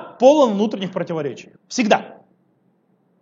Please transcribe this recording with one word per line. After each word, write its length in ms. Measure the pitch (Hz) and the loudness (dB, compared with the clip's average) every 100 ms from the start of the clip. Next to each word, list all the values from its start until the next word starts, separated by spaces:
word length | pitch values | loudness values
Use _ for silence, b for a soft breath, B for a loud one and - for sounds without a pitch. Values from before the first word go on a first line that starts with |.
| - - | -4 2
полон 340 | 254 311 247 | 4 6 2
внутренних 380 | 196 220 196 185 | 0 -2 -4 -8
противоречий. 600 | 180 170 160 143 110 - _ - | -8 -6 -6 -6 -10 -18 _ -12
Всегда. 500 | - 208 226 - - _ _ _ _ _ _ _ _ _ _ | -4 0 0 -2 -20 _ _ _ _ _ _ _ _ _ _